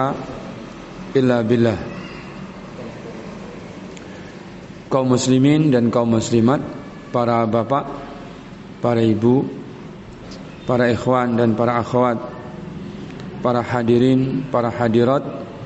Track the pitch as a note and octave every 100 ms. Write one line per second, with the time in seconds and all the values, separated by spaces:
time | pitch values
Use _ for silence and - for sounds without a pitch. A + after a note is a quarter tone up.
0 | C3+ C3+ - - - - - - - -
1 | - C3+ B2+ A#2+ A2 A#2+ A#2 F#2 D2 -
2 | - - - - - - - - - -
3 | - - - - - - - - F#2+ -
4 | - F#2+ - - - - - - - C3+
5 | B2+ B2 B2+ C3 C#3 D3+ D#3 B2 A#2 A#2+
6 | A#2 A2+ A2 A#2 A2+ D3 - - - -
7 | - B2+ A#2+ A#2 A2+ A#2 G#2+ C#3 C#3 -
8 | - - - - - - - - A#2+ A#2
9 | A2+ G#2 A#2 C3 - - - - - -
10 | - - - - - - - B2 A#2+ G#2+
11 | B2+ B2+ B2 A#2 A#2 G#2+ A#2 A#2+ G#2+ B2
12 | B2 A2+ - - - - - - - -
13 | - - - - B2+ A#2+ A2 A#2+ A#2 A#2+
14 | B2+ C3 C3+ C3+ - B2 A#2 - A#2+ A2+
15 | A#2+ C#3 - - - -